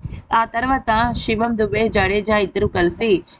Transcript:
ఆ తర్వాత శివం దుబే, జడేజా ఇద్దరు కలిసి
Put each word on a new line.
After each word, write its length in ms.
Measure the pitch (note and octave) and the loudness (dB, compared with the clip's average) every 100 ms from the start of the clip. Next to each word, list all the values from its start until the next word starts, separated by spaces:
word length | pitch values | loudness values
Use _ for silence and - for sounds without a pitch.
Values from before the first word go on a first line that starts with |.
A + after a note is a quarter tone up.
| - - - | -14 -14 -2
ఆ 120 | A3+ A3+ | 0 0
తర్వాత 680 | A#3 B3 C4 - A3 A#3+ A#3+ | -2 -2 0 0 2 0 -2
శివం 400 | - G#3+ A#3 A3+ | -2 0 0 0
దుబే, 300 | G#3+ G#3 A3 | 0 0 0
జడేజా 500 | G#3 F#3+ G#3 G3+ G#3+ | 2 0 0 0 0
ఇద్దరు 300 | F#3+ - G#3 | 0 -2 -2
కలిసి 560 | F#3 F3 E3+ A3+ E3+ - | 0 0 0 2 2 0